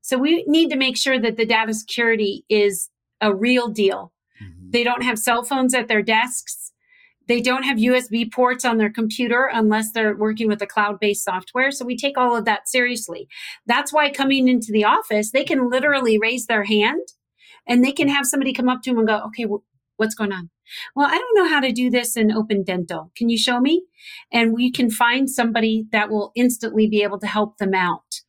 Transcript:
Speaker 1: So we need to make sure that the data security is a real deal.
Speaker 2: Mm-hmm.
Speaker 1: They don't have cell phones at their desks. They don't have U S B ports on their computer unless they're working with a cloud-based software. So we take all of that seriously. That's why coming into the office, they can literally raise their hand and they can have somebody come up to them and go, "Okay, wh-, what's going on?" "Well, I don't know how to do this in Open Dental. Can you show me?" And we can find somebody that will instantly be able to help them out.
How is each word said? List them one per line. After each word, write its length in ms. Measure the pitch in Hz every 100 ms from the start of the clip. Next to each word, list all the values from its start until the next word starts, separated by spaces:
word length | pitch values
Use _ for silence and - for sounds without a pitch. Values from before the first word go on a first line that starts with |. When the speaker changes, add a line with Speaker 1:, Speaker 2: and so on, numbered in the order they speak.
Speaker 1:
So 160 | - 262
we 260 | 285 339 -
need 220 | 311 330
to 60 | 277
make 200 | 262 254
sure 240 | 277 254
that 160 | 226 220
the 100 | 226
data 260 | 226 220
security 720 | 220 - - 233 226 202 202 _
is 420 | 214 202 190 - _ _ _
a 140 | 214
real 340 | 190 233 254 240
deal. 440 | 214 196 190 185 _ _ _
Speaker 2:
Mm-hmm. 300 | 202 - 180
Speaker 1:
They 140 | 240
don't 180 | 240 247
have 160 | 247 220
cell 240 | - 233
phones 320 | 247 269 254
at 140 | 254 233
their 140 | 214
desks. 720 | 220 220 247 - - - - _ _ _ _ _ -
They 120 | 240
don't 220 | 254 262
have 160 | 262 240
U 160 | 233
S 140 | 254 247
B 200 | 226 233
ports 360 | - 247 254
on 140 | 247 226
their 120 | 208
computer 580 | 226 220 220 240 240 262
unless 420 | 233 214 214 220
they're 240 | 233 214 208
working 320 | 214 220 220
with 120 | 208
a 60 | 202
cloud-based 560 | - 208 202 208 202
software. 480 | - 185 - 247 269
So 140 | 277
we 120 | 247 240
take 220 | 277 277
all 160 | 247
of 100 | 233 220
that 220 | 208 -
seriously. 600 | 254 247 233 - - - - - -
That's 280 | - 240 285
why 180 | 302 294
coming 380 | 285 269 269 254
into 240 | 247 220
the 100 | 214
office, 480 | 208 254 - 208 214
they 140 | 262
can 260 | - 277 247
literally 480 | 254 294 277 247 214
raise 280 | 220 247 -
their 180 | 226
hand 420 | 202 214 214 320 - _ _ _ _ -
and 200 | - 247
they 80 | 262
can 160 | 277 285
have 180 | 277 262
somebody 260 | 285 262
come 160 | 254 254
up 140 | 254
to 80 | 262
them 80 | 233
and 80 | 220
go, 160 | 214 214
"Okay, 180 | 226
wh-, 180 | 220 202 _ _ _ -
what's 180 | 220 -
going 160 | 208
on?" 180 | 185 170 _ _ - - 269
"Well, 100 | 294
I 100 | 320
don't 200 | 494 427
know 120 | 339
how 120 | 294
to 100 | 254
do 180 | 226 247
this 260 | 240 233 233
in 160 | 214
Open 320 | 220 220 202
Dental. 480 | 190 180 175 165 160 -
Can 120 | 233
you 100 | 226
show 220 | - 247
me?" 240 | 262 339 370 _ - - -
And 200 | 233 233
we 200 | 226 254
can 180 | 254 247
find 400 | 220 233 254 262
somebody 560 | - 233 226 220 220 220
that 180 | 220 208
will 220 | 214 202
instantly 540 | 233 247 247 226 220 214
be 160 | 214
able 160 | 208 196
to 80 | 208
help 300 | 214 214 _
them 140 | 196
out. 500 | 190 180 - _ -